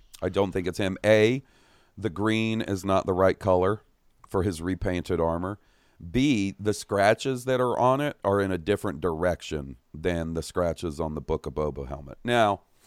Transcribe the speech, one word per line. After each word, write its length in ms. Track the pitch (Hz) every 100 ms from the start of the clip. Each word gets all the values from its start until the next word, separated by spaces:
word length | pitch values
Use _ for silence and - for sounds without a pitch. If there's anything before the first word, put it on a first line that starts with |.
| - -
I 80 | 92
don't 220 | 95 98
think 160 | 95 90
it's 120 | 87
him. 180 | 98 95
A, 400 | 104 107 110 131 - _ _ _ _ -
the 140 | 101
green 500 | 80 107 110 113 110
is 240 | - 98
not 220 | 95 95 92
the 60 |
right 260 | 92 95 -
color 440 | - 92 92 107 _ _ _ _ -
for 140 | 101
his 180 | 92 80
repainted 600 | 85 92 104 90 85 87
armor. 380 | 82 85 90 104 _ _ _ _ 87
B, 420 | 120 143 120 98 92
the 120 | 104
scratches 680 | 101 - 101 101 117 135 127 123
that 140 | 127
are 160 | 123 113
on 240 | 123 135
it 160 | 147 -
are 180 | 98 101
in 120 | 98
a 60 | 92
different 420 | 80 101 104 73
direction 760 | 87 80 87 82 - 78 67 65 _
than 420 | 76 87 85 80
the 80 | 82
scratches 580 | - - 87 80 87 73
on 160 | 80 76
the 40 |
Book 240 | - 80
of 100 | -
Boba 340 | 69 76 69 65
helmet. 300 | 69 69 -
Now, 380 | 117 120 107 98 _ _